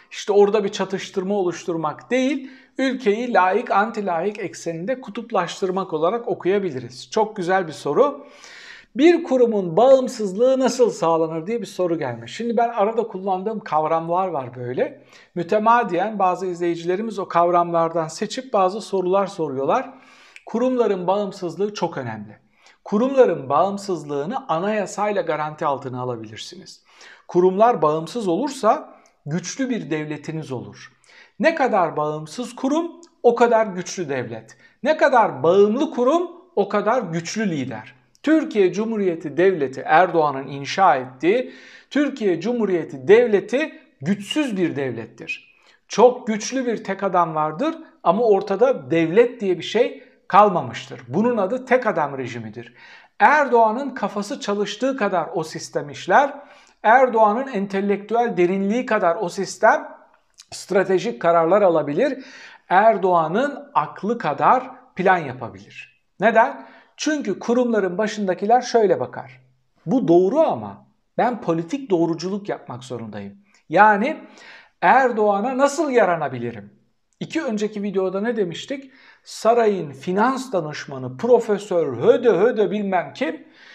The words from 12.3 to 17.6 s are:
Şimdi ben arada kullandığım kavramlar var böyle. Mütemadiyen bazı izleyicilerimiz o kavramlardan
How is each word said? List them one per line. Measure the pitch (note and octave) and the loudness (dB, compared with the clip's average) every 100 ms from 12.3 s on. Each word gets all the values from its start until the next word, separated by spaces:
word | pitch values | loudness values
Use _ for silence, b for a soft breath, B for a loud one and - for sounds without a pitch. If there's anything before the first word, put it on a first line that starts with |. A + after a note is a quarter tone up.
| - | -8
Şimdi | A#3 A#3 | -4 0
ben | A#3 | 0
arada | A#3 G3+ A3+ G#3+ | 0 0 0 -4
kullandığım | F#3 F#3+ F#3 F#3+ A3 | -6 -4 -4 -4 -8
kavramlar | - D#3 D#3 E3 E3 F3 F#3+ | -4 -2 0 -2 0 -2 -2
var | D3+ B2 B2 | -4 -8 -10
böyle. | B2 C3 C#4+ - b b b F3 | -8 -4 -4 -6 b b b -8
Mütemadiyen | E3+ G#3+ G#3+ A#3+ A3 E3+ G3+ G#3 | -2 0 4 2 2 -2 -2 0
bazı | F#3 F3+ F#3+ | 0 0 -4
izleyicilerimiz | E3+ F3 E3 E3 F#3 A3+ G3 | -4 -4 -2 -2 -4 -4 -8
o | F3+ | -2
kavramlardan | E3+ F3 F3 | 2 4 4